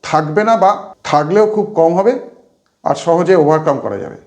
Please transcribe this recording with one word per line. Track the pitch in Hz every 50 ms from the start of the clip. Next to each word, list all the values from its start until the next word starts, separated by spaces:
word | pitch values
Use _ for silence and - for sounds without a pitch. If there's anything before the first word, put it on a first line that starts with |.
থাকবে | - - - 156 156 151 156 208 214
না | 226 226
বা | 208 185 190 202 - - - - _ _
থাকলেও | - - 147 151 151 185 208 214
খুব | 214 214 214 202 208 208
কম | 175 165 165 175
হবে | 185 202 226 269 269 - - - _ _ _ _ _ _ _ _ _
আর | _ - 143
সহজে | - - 170 165 170 180 165 190
ওভারকাম | 175 151 143 156 156 156 160 139 131
করা | - 107 101 98
যাবে। | 92 - - 92 _